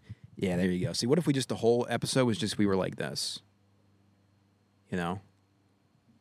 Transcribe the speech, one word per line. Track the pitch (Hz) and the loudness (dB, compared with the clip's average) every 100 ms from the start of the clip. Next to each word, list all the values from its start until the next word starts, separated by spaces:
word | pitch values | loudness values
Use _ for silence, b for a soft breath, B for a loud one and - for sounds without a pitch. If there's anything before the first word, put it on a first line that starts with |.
| b b b - | b b b -6
yeah, | 95 87 | -2 0
there | 92 | 2
you | 90 87 | 0 -2
go." | |
See, | - 117 | -2 2
what | 165 | 2
if | 156 | 2
we | |
just, | 139 - | 0 -2
the | 104 | 0
whole | 113 120 - | 2 2 0
episode | 117 - 135 | -2 0 2
was | 123 101 | 2 2
just, | 104 - | -2 2
we | 101 | 2
were | 95 | 2
like | 90 - | 0 -4
this? | - - - - - _ _ _ _ _ _ _ _ _ _ _ _ _ _ | -6 -6 -6 -8 -16 _ _ _ _ _ _ _ _ _ _ _ _ _ _
You | 90 | -4
know? | 87 98 - _ _ _ _ _ _ _ _ _ | -4 -6 -12 _ _ _ _ _ _ _ _ _